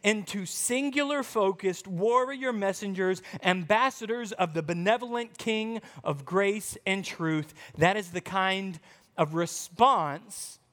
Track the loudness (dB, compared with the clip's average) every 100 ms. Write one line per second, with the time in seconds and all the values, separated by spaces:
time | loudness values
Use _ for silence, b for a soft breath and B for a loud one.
0 | 2 0 -2 -6 -6 -4 -2 0 0 0
1 | 0 -2 -2 2 2 2 -2 -4 -6 0
2 | 4 4 2 -2 -4 0 -2 -2 -6 -2
3 | 0 0 B -2 0 0 2 4 4 0
4 | -6 -4 -4 -2 0 0 -2 0 2 2
5 | 0 -4 -6 -6 -2 0 -2 -6 B B
6 | -4 -4 0 2 2 0 -4 -6 -2 -2
7 | -2 -4 0 0 -2 -12 B 2 4 4
8 | -2 -8 -4 0 0 0 -4 -10 b b
9 | b -2 0 2 -2 -4 -10 4 6 6
10 | 2 -4 -10 -14 -14 -16 _